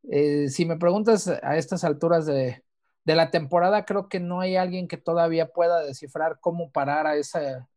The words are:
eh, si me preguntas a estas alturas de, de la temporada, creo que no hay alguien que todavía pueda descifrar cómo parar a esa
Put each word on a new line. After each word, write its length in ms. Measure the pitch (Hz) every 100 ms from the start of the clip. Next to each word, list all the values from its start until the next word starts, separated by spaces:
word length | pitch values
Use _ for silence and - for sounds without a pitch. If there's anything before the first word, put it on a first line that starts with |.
| 277
eh, 400 | 143 147 147 143
si 160 | 135 165
me 120 | 165
preguntas 500 | 175 196 220 220 180
a 300 | 160 139 151
estas 260 | 156 180
alturas 420 | 170 147 165 170 156
de, 380 | 143 127 117 _ _ _ _ -
de 100 | 160
la 140 | 165
temporada, 560 | 170 143 170 180 208 190
creo 240 | 196 196
que 100 | 190
no 220 | 175 180
hay 140 | 185 185
alguien 320 | 185 180 180
que 100 | 156
todavía 520 | - 170 165 165 165
pueda 300 | - 170 170
descifrar 580 | 147 135 139 156 160 160
cómo 300 | - 170 160
parar 340 | - 139 147 151
a 100 | 151
esa 540 | 143 175 143 127 127